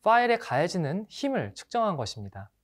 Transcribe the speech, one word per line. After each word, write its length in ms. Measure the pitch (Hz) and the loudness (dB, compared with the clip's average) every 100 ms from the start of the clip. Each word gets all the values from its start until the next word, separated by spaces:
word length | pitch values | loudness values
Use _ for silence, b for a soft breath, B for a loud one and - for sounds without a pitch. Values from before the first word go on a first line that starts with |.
파일에 360 | 214 233 240 226 | 6 4 4 2
가해지는 680 | - 127 175 180 156 180 220 | 0 0 0 0 -2 -2 -6
힘을 460 | - 277 254 107 | -6 -2 -2 -4
측정한 420 | - - 240 220 156 | -10 -6 -2 -2 -2
것입니다. 540 | 110 - 98 98 98 _ | -6 -8 -12 -14 -16 _